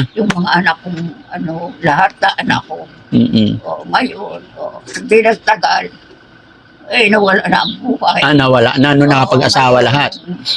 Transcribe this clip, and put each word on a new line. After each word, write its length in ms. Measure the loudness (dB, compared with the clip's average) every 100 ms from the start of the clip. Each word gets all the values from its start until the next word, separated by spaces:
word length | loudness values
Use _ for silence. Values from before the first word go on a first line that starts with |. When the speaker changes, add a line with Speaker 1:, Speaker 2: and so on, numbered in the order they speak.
| 0
Speaker 1:
Yung 140 | -2 -2
mga 220 | -2 0 0
anak 180 | 0 -2
kong, 180 | -6 -8 -8 -12 -14
ano, 200 | -10 -8 -8 -10 -4
lahat 300 | -2 2 0 0
na 120 | -2 -2
anak 240 | -4 -4 -6
ko. 180 | -14 -16 -20 -2
Speaker 2:
Mm-mm. 500 | 0 2 2 0 -2
Speaker 1:
Oh, 220 | -6 -10 -4
ngayon, 540 | -2 -2 -6 -12 -14 -16 -14
oh, 240 | -12 -14 -14
hindi 280 | -10 0 2
nagtagal. 600 | 2 0 -2 -2 0 -2 -6 -14 -20 -20 -20 -20 -20 -20 -20 -20 -6
Eh, 180 | -2 2
nawala 360 | 2 2 0
na 160 | 0 -2
ang 140 | -2 -4
buhay. 400 | -4 -2 0 0
Speaker 2:
Ah, 140 | 2 4
nawala 400 | 4 4 4 4
na 160 | 2
nung 160 | 4 4
Speaker 1:
Oo, 60 |
Speaker 2:
nakapag-asawa 680 | 2 2 2 2 2 4 4
Speaker 1:
ngayon, 80 | 4
Speaker 2:
lahat. 240 | 2 -2 -6 -12 -10 -8